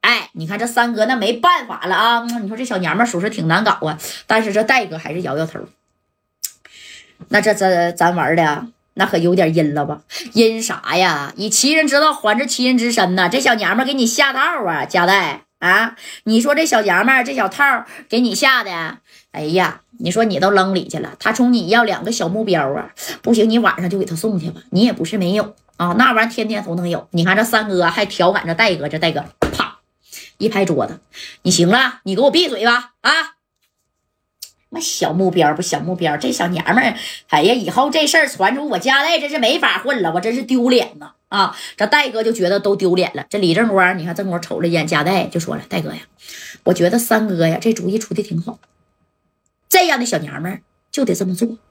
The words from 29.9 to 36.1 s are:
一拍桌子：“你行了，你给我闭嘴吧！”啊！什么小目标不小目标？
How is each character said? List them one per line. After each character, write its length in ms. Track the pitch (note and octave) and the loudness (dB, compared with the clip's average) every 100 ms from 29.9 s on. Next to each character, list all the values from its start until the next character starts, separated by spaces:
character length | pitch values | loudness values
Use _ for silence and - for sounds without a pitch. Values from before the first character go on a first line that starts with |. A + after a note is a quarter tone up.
| _ _ - - _ | _ _ -20 -20 _
一 120 | G#3 | -2
拍 160 | G3 F#3+ | 0 0
桌 200 | D3 A2+ | 0 -2
子 140 | D#3 _ - - - | -8 _ -20 -20 -8
：“你 80 | F3 | -2
行 180 | F3+ E3+ | 2 4
了， 320 | A#3 C4 - | 4 2 -2
你 120 | - | -6
给 60 | F#3+ | 2
我 100 | C#4 | 4
闭 180 | D#4+ F4 | 4 0
嘴 180 | A3+ A3+ | 0 0
吧！” 260 | A#3+ A#3+ _ | 0 -2 _
啊！ 100 | B3 D#4 D#4 _ _ _ _ _ _ _ _ _ _ _ - _ _ | 0 0 -2 _ _ _ _ _ _ _ _ _ _ _ -20 _ _
什 20 | |
么 60 | E4 | -8
小 320 | E4 - - | -6 -2 -2
目 180 | E3 F#3+ | 2 0
标 220 | F3 D#3 | 4 2
不 80 | D3 | 2
小 200 | - D3 | -2 -4
目 140 | E3 | -4
标？ 220 | F3+ E3 | -4 -2